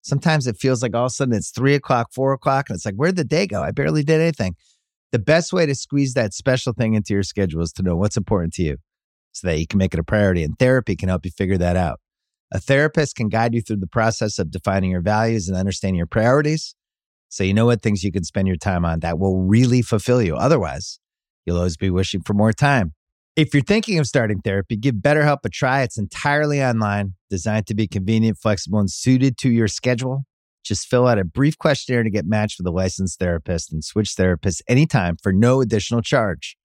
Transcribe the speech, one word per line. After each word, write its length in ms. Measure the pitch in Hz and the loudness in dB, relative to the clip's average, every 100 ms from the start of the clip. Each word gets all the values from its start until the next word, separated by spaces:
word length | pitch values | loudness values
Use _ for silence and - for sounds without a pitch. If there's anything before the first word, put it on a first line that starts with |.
Sometimes 460 | - 143 170 156 123 | -2 -2 2 0 0
it 100 | 107 | -2
feels 240 | 131 127 | 0 0
like 140 | 127 117 | -2 0
all 100 | 123 | -2
of 20 | |
a 40 | |
sudden 220 | - 135 110 | -2 0 0
it's 160 | - | -2
three 240 | - 135 143 | -2 2 2
o'clock, 340 | - 123 117 | 2 0 0
four 200 | - 135 | -2 -2
o'clock, 360 | 135 - 135 139 | 0 0 0 -2
and 60 | 90 | -6
it's 100 | 113 | -6
like, 100 | 98 | -2
"Where'd 200 | 160 190 | 0 0
the 80 | |
day 220 | 220 151 196 | 0 0 -2
go? 140 | 202 | -2
I 100 | 151 | -4
barely 320 | - 147 156 | -2 0 0
did 180 | 143 156 | 2 2
anything." 340 | 165 156 92 85 _ _ _ _ _ | 2 0 -4 -4 _ _ _ _ _
The 80 | 117 | -2
best 340 | 101 160 170 | 2 2 2
way 120 | 180 160 | 0 0
to 100 | 135 | 0
squeeze 380 | - 143 139 127 | -2 0 0 0
that 180 | 110 | -2
special 400 | - - 127 - | -2 0 0 -2
thing 200 | 113 113 | -2 0
into 200 | 110 101 | 0 0
your 100 | 101 | 0
schedule 380 | 98 - 95 78 | 0 0 -2 0
is 100 | 85 | -4
to 100 | - | -2
know 120 | 92 85 | -2 2
what's 220 | 104 - | 0 -2
important 360 | 95 101 85 | 0 0 0
to 100 | - | -2
you 140 | 82 69 _ _ _ _ _ | -2 -4 _ _ _ _ _
so 160 | - 90 | -6 -2
that 120 | 78 | -2
you 60 | 82 | 0
can 100 | 101 | 0
make 160 | 95 | 0
it 60 | 82 | 0
a 40 | |
priority, 400 | 80 107 101 90 | 0 2 2 2
and 140 | 78 76 | -2 2
therapy 360 | 127 131 113 90 | 2 2 0 -4
can 140 | 92 | -2
help 160 | 90 90 | -2 -4
you 60 | |
figure 260 | - 95 95 | -4 0 2
that 180 | 87 90 | 2 2
out. 240 | 85 - _ _ _ _ _ | 0 -4 _ _ _ _ _
A 80 | - | -8
therapist 560 | - 139 156 156 147 - | 0 2 2 0 -2 -2
can 140 | 107 | -2
guide 240 | 110 117 | 0 0
you 80 | 117 | -2
through 140 | - 107 | -2 -6
the 80 | 92 | -2
process 520 | - 113 110 107 - | 0 0 0 -4 -4
of 100 | 85 | -6
defining 400 | 92 - 98 92 | -4 -2 0 0
your 120 | 90 | -2
values 460 | 85 107 113 113 87 | 0 0 0 -2 -2
and 80 | 92 | -4
understanding 420 | 95 92 98 92 | -2 -4 -2 -2
your 100 | 85 | -2
priorities 680 | - 113 139 151 160 - - _ _ _ _ _ | 0 2 2 2 -4 -6 -18 _ _ _ _ _
so 160 | - | -4
you 100 | 95 | 0
know 140 | 101 117 | 4 4
what 160 | 120 | 2
things 200 | 113 101 | 0 -2
you 80 | 98 | -2
can 120 | 95 | -4
spend 240 | 82 - 95 | -4 -2 -2
your 100 | 90 | 0
time 260 | - 90 85 | -2 0 0
on 160 | 80 | -2
that 180 | 82 82 | -2 -2
will 200 | 98 95 | 0 0
really 400 | 92 110 127 123 | 2 4 4 2
fulfill 360 | 113 110 - 123 | 2 -2 2 0
you. 160 | 101 69 | 2 0
Otherwise, 640 | 135 156 82 67 - - _ _ _ _ - | 2 2 0 -8 -12 -18 _ _ _ _ -4
you'll 120 | 87 | -2
always 200 | 90 82 | -2 -2
be 140 | 98 | -2
wishing 300 | 90 95 95 | 0 -2 -4
for 100 | - | -2
more 180 | 104 110 | 2 2
time. 440 | 110 143 139 87 - _ _ _ - | 2 2 2 0 -6 _ _ _ -2
If 140 | 147 | 2
you're 100 | 143 | 2
thinking 340 | - 208 220 175 | 2 0 2 -2
of 60 | 135 | 0
starting 360 | 143 113 101 | 0 0 -2
therapy, 340 | - 98 95 110 | -2 -2 -2 -2
give 200 | 131 110 | -2 -2
BetterHelp 420 | 143 151 147 143 117 | 0 2 2 0 -4
a 40 | |
try. 340 | - 131 135 | -4 -2 0
It's 140 | 127 - | -2 -4
entirely 640 | 101 - 147 147 151 143 | -8 -4 0 0 0 0
online, 520 | 131 113 107 101 98 92 _ | 0 0 0 -2 -4 -8 _
designed 380 | 98 110 107 101 | -6 -2 -2 -2
to 60 | |
be 140 | 104 104 | -2 -2
convenient, 500 | 101 95 113 113 101 | -2 0 2 2 0
flexible, 420 | 113 104 - 107 | -2 -2 -2 0
and 120 | 98 | 0
suited 460 | - - 131 135 123 | -2 2 4 2 0
to 120 | 135 | 0
your 200 | 117 107 | 2 0
schedule. 560 | - 123 123 131 135 135 _ _ _ | -2 -2 -2 -2 -6 -8 _ _ _
Just 260 | - 98 - | -8 -6 0
fill 200 | 123 123 | 2 4
out 120 | 113 | 2
a 40 | |
brief 340 | 90 - 143 156 | 0 0 0 2
questionnaire 460 | 160 135 - 123 | 0 0 0 0
to 60 | 113 | 0
get 160 | 101 80 | -2 0
matched 340 | 107 107 - | 0 0 -4
with 80 | 90 | -4
a 40 | |
licensed 460 | 85 95 - 95 - | 0 -2 -2 -6 -2
therapist 540 | 90 85 - 85 - | -2 -2 -2 -6 -4
and 100 | 78 | -8
switch 280 | - - 104 | -4 -2 -2
therapists 500 | - 92 87 95 87 - | 0 0 2 -2 -4 0
anytime 480 | 123 160 120 87 85 | 2 4 2 0 -2
for 80 | 104 | 0
no 300 | 95 120 131 | 4 4 4
additional 400 | 123 107 - 117 | 2 0 0 -4
charge. 560 | 110 139 107 80 - - | 0 0 0 -4 -10 -18